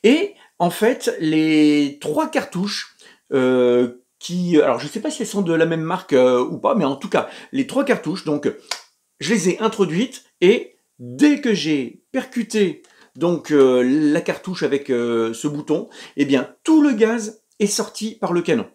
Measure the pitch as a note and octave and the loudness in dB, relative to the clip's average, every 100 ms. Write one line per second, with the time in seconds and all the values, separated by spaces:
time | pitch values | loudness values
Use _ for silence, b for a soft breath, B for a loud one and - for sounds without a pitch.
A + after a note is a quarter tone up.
0 | G#3 D4+ G4+ b b _ F3 F3 G#3+ C4+ | 4 4 0 b b _ -2 0 -2 0
1 | - - D#3+ D#3 D#3 D#3 D3+ D3 C#3+ C#3+ | -4 -4 -2 0 2 4 4 4 0 -4
2 | - D3+ D#4 - - F3 G3+ - - b | -4 -2 -2 -4 -6 -6 -6 -8 -12 b
3 | b b _ C3+ B2+ B2+ B2 A#2+ B2 B2 | b b _ 0 2 2 4 4 2 -4
4 | _ _ - F3 F3+ D#3+ - A#2 D3 A3 | _ _ -8 -4 2 4 4 0 -4 -8
5 | D4 - A3+ G3+ F3 E3 E3 E3 D#3+ F3+ | -8 -8 -6 -4 -2 0 0 -2 -4 -6
6 | - C3+ B2+ B2 B2+ E3+ - A3+ D3 - | 0 2 4 2 0 -2 0 0 0 -4
7 | G3 D#3 - B B C3 B2+ C4 C#4 G3+ | -4 -4 -4 B B -6 -4 -2 -2 -2
8 | D#3 F3+ - D3 C3+ - B B B _ | -4 -8 -4 -4 -4 -6 B B B _
9 | _ _ C#3 A3 F3 E3 A3 A3 F3+ D#3+ | _ _ -2 0 0 -2 -4 -2 -2 0
10 | B3+ - _ _ F3+ A#3+ - _ _ _ | -4 -8 _ _ 2 2 -2 _ _ _
11 | B2 B2+ D4 C#4 A#3 G3 D3 D3 A#2+ - | -16 2 2 4 0 -2 0 -2 -4 -12
12 | _ C4 B3+ B3 A3+ G#3+ F#3+ D3 b b | _ -8 -6 -8 -4 0 0 0 b b
13 | b - E3+ E3+ - D3 C3 B2+ B2 D3 | b -4 -2 -2 2 6 6 6 4 2
14 | D3+ D#3 D#3+ E3+ - F3+ D3+ C#3 C#3+ B2 | 2 0 -2 -6 -8 -4 -2 -2 -2 -2
15 | A#2+ A#2 A2+ A2+ D3+ D3 D3 D#3 - B | 0 -2 -2 -4 -6 -6 -4 -4 -4 B
16 | B - D3 C3+ - _ - D#4 D4 A3 | B -4 0 0 -2 _ 2 4 4 2
17 | A3 A#3 G#3+ - _ _ G3+ - G3 - | 0 0 -6 -14 _ _ -2 -2 -6 -8
18 | G#3+ - G3 F3 E3+ C#3 G#2 | -12 -8 -2 -2 0 -2 -4